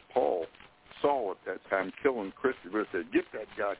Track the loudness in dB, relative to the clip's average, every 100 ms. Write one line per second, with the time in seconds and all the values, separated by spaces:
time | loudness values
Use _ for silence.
0 | -2 2 2 0 -4 -12 -20 _ -20 0
1 | 2 2 0 -4 -8 -8 -2 0 0 0
2 | 0 0 -6 -2 -2 -2 -4 -4 -2 -4
3 | -2 -2 -2 -8 -12 -4 -4